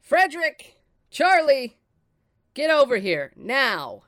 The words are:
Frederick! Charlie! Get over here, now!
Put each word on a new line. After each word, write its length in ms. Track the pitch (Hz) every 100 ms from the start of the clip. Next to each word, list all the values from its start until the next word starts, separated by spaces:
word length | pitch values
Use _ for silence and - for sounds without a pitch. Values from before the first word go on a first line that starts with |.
Frederick! 760 | _ 311 370 311 320 - - _ _ _ _
Charlie! 640 | - 339 370 311 277 247 _ _ _ _ _ _ _ _
Get 160 | - 311
over 260 | 302 277 233
here, 360 | 190 160 139 _
now! 640 | 190 262 254 185 135 101